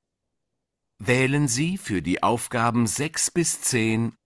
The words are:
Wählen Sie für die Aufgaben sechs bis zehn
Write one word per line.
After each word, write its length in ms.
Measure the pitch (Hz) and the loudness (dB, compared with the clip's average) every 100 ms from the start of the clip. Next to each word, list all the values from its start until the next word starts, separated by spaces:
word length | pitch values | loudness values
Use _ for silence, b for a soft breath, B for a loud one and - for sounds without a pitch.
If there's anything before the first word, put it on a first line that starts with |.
| _ _ _ _ _ _ _ _ _ - | _ _ _ _ _ _ _ _ _ -8
Wählen 500 | 107 123 131 143 147 | 0 2 2 2 0
Sie 300 | 117 160 190 | 0 -2 -4
für 240 | - 95 | -4 -2
die 200 | 80 87 | 0 0
Aufgaben 640 | 95 117 - 123 117 117 117 | 2 0 -2 0 2 2 0
sechs 440 | - 151 - - | 0 -4 -2 -2
bis 320 | - 160 - | 0 -2 -2
zehn 520 | - 120 110 110 117 - | -2 0 2 0 -2 -6